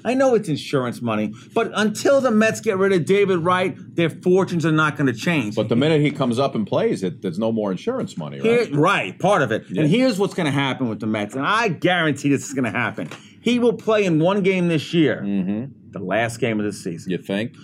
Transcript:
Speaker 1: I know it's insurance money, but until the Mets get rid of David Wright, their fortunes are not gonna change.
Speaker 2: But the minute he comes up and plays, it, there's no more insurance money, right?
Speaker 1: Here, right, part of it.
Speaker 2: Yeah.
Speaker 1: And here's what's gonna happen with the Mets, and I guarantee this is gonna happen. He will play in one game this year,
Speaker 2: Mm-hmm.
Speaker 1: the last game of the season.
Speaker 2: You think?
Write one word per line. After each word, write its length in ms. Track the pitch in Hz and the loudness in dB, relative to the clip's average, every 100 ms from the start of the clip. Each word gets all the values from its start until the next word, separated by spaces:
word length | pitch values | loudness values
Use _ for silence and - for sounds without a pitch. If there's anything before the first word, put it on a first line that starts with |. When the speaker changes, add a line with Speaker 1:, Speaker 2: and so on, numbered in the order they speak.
Speaker 1:
I 100 | - | -2
know 220 | 254 269 226 | 2 4 2
it's 120 | 190 | 0
insurance 540 | 143 - 143 123 - | -6 -2 -2 -2 -4
money, 320 | 117 107 107 - - | -2 -2 -2 -6 -6
but 180 | - 220 | -2 -2
until 460 | 190 214 214 359 277 | 0 -2 0 2 4
the 100 | 247 | 4
Mets 300 | 214 220 220 | 4 2 2
get 180 | 220 190 | -2 0
rid 140 | 196 | 2
of 120 | 190 | 2
David 360 | 147 196 196 185 | 2 2 4 2
Wright, 340 | 165 180 185 - - - | 2 0 0 -4 -8 -2
their 120 | 165 | -2
fortunes 540 | - 185 185 185 175 | 0 2 2 2 0
are 60 | 156 | 2
not 260 | 156 156 143 | 2 2 2
gonna 160 | 139 | 0
change. 440 | 123 - 160 107 107 | 0 0 0 0 -2
Speaker 2:
But 120 | 107 | 0
the 60 | |
minute 280 | 120 151 156 | 2 4 4
he 100 | 147 | 2
comes 260 | - 127 117 | 0 -2 0
up 160 | 139 | 0
and 100 | 117 | -2
plays, 380 | 98 139 226 113 | -2 0 0 0
it, 180 | 92 78 | -4 -4
there's 200 | 95 85 | -6 -4
no 100 | 113 | -2
more 220 | 113 104 | -2 -2
insurance 440 | 90 - 254 - - | -4 -4 -4 -6 -8
money, 220 | 151 - | -10 -2
right? 300 | 220 240 196 | 0 2 2
Speaker 1:
Here, 100 | 143 | 2
right, 400 | 160 185 104 87 | 2 2 -2 -2
part 240 | 185 202 | 2 2
of 80 | 127 | 2
it. 140 | 104 - | -2 -4
Speaker 2:
Yeah. 140 | 92 | 0
Speaker 1:
And 80 | 151 | 2
here's 300 | 214 262 190 | 4 2 2
what's 140 | 190 | -2
gonna 180 | - 156 | -2 -2
happen 360 | 135 135 127 127 | 0 0 -2 -4
with 120 | 107 | -4
the 60 | 110 | -2
Mets, 260 | 107 104 | -2 -2
and 100 | 131 | -4
I 220 | 151 214 233 | -2 0 0
guarantee 640 | 151 180 180 160 139 143 | 0 2 2 2 0 0
this 180 | 135 131 | 0 -2
is 80 | |
gonna 160 | - 120 | -4 -2
happen. 380 | 110 110 104 82 - - - | -2 -4 -4 -10 -12 -20 -6
He 180 | - 247 | -2 2
will 140 | 240 | 2
play 300 | 190 - 220 | 0 0 2
in 160 | 196 156 | 2 2
one 220 | 165 202 | 2 2
game 240 | 185 190 175 | 2 2 2
this 240 | 160 - | 0 0
year, 260 | 175 143 98 | 2 2 0
Speaker 2:
Mm-hmm. 480 | 101 98 92 104 135 - - | -2 -2 -2 -4 -6 -12 -16
Speaker 1:
the 80 | - | -10
last 380 | 92 101 117 117 | -4 0 -2 -2
game 200 | 123 107 | -2 0
of 80 | 104 | -2
the 60 | |
season. 400 | 95 92 82 - | -4 -8 -8 -6
Speaker 2:
You 60 | 85 | -6
think? 360 | - 98 120 - | -4 -4 -4 -10